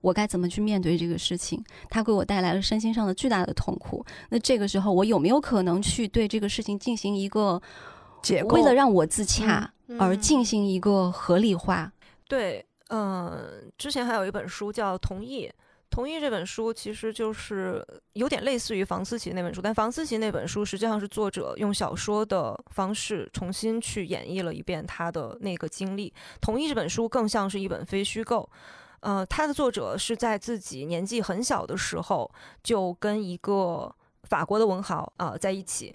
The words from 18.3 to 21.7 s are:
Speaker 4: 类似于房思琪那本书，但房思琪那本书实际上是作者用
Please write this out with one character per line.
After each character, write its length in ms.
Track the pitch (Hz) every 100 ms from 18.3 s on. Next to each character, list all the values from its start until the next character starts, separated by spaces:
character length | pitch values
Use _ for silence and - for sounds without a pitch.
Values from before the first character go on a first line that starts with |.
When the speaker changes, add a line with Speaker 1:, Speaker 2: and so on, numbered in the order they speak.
| -
Speaker 4:
类 120 | 247 254
似 200 | - 202
于 80 |
房 200 | 190 180
思 140 | 190 233
琪 120 | -
那 120 | 180
本 100 | 175
书， 80 | 175
但 140 | 190
房 160 | 220 220
思 160 | 247 320
琪 100 | 220
那 120 | 220
本 160 | 170 151
书 180 | -
实 140 | 208 190
际 80 | 226
上 140 | 214
是 80 | 202
作 200 | - 208
者 260 | 190 65 -
用 180 | 208